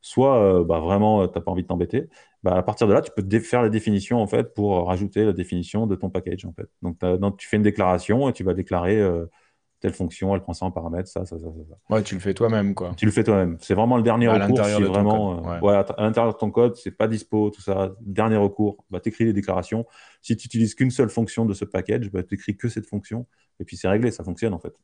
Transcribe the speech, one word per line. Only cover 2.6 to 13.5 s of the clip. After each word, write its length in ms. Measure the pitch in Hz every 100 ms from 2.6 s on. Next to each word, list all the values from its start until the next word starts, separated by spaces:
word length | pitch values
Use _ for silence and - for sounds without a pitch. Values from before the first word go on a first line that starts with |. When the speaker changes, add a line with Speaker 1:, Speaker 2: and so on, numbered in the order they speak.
Speaker 1:
partir 240 | 92 110 110
de 60 |
là, 80 | 113
tu 100 | -
peux 120 | -
dé-, 180 | 98 107
faire 220 | - 123
la 80 | 113
définition, 480 | 110 107 101 95 120
en 60 | 101
fait, 260 | 117 113
pour 360 | - 104 92 87
rajouter 360 | 90 98 104
la 80 | 107
définition 540 | 90 87 90 87 107 113
de 100 | 95
ton 140 | 95
package, 340 | 92 113 98
en 80 | 92
fait. 160 | - - _
Donc, 160 | 90 82
t'as, 180 | 90 90
donc, 220 | 101 98
tu 100 | -
fais 80 | 107
une 60 |
déclaration 680 | 104 101 92 90 - 113 139
et 60 |
tu 100 | 120
vas 80 | 92
déclarer, 480 | 90 90 90 87 107
euh, 240 | 98 85 82 _ _ _ _ _
telle 120 | 113
fonction, 420 | - 90 - 95
elle 60 | 98
prend 140 | 92
ça 100 | -
en 80 | 92
paramètre, 360 | 90 82 85 92
ça, 160 | -
ça, 140 | 92 82
ça, 60 |
ça, 200 | 80 80 78
ça. 260 | - _
Speaker 2:
Ouais, 80 | 110
tu 140 | 101 95
le 40 |
fais 140 | 98
toi-même, 400 | 95 117 110 101
quoi. 200 | 95 90 90
Speaker 1:
Tu 100 | 107
le 60 |
fais 100 | 110
toi-même. 360 | 113 101 90